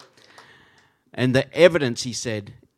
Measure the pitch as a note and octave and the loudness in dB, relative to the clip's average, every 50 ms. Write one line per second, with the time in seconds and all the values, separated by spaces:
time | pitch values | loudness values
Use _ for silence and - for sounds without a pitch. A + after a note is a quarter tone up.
0 | - - _ _ - - - - - - - - - _ _ _ _ _ _ _ | -20 -20 _ _ -20 -20 -20 -20 -20 -20 -20 -20 -20 _ _ _ _ _ _ _
1 | _ _ - - B2 B2+ A#2+ C3+ C3 - - C#3 E3 F3+ E3 E3+ C#3+ B2 A#2 - | _ _ -6 -4 -2 0 0 0 -2 -2 2 6 6 6 6 4 -2 -4 -4 -6
2 | - B2+ A2+ - - B2 A2 G#2 G2+ G2+ - - - _ _ | -8 -10 -10 -10 -8 -8 -8 -8 -10 -14 -18 -20 -20 _ _